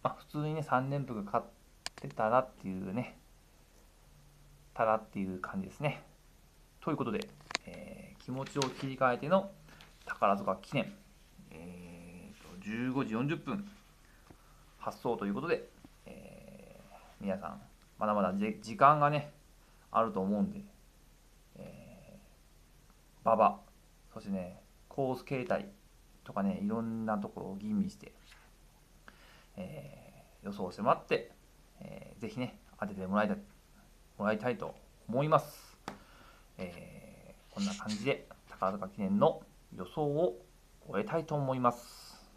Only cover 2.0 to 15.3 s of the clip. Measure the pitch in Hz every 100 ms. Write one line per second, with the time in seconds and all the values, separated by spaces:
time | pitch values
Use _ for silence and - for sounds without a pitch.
2 | 139 - 110 127 127 - 95 92 95 107
3 | - - - - - - - - - -
4 | - - - - - - - - 113 107
5 | - 104 95 92 - 98 95 - 143 -
6 | - - - - - - - - - 147
7 | 117 104 101 - - - - - - -
8 | - - - 131 135 143 131 - 135 131
9 | 131 120 143 190 196 - - - - -
10 | - - 107 101 101 95 - - - -
11 | - - - - - 78 87 90 87 85
12 | 85 87 - - - 95 98 113 127 131
13 | 110 110 143 165 139 107 - - - -
14 | - - - - - - - - - -
15 | 127 110 101